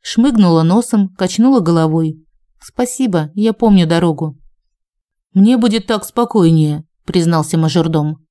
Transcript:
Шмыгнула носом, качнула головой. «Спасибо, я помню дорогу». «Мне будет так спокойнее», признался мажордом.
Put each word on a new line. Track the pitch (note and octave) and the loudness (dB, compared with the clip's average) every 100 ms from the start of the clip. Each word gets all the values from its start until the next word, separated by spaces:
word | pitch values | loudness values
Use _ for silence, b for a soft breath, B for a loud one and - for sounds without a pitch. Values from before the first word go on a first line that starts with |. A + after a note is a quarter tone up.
Шмыгнула | - - C4 A#3 F#3 E3 | -4 -2 0 2 2 2
носом, | D#3+ G3 A#3 A3 F#3+ | 2 0 0 -2 -2
качнула | - F3+ F3+ B3 C4+ | -4 -6 0 2 2
головой. | E3 E3 D#3+ D#3+ D#3+ D#3 _ _ _ _ | 2 0 0 0 -4 -6 _ _ _ _
«Спасибо, | - - B3 - C4 F3 D3+ | -20 -6 -6 -2 -2 -2 -4
я | F3+ A3 | -4 -2
помню | A3 A#3 G3 E3 | 0 2 4 4
дорогу». | E3+ E3+ D3+ D#3+ C#3 - _ _ _ _ _ _ _ _ | 2 0 -2 -6 -10 -20 _ _ _ _ _ _ _ _
«Мне | F#3+ G3+ B3 | 2 2 4
будет | A3+ A3 - | 2 -2 -2
так | G#3+ | -6
спокойнее», | - - A#3 A3 E3 E3 D3+ D3+ D#3 _ | -4 -6 -2 2 2 2 0 -2 -10 _
признался | - F3+ E3+ E3 D#3 E3 | -4 -2 0 -2 -2 -2
мажордом. | D#3+ F3 E3 D#3 D3+ D#3 _ | 0 0 0 -2 -4 -8 _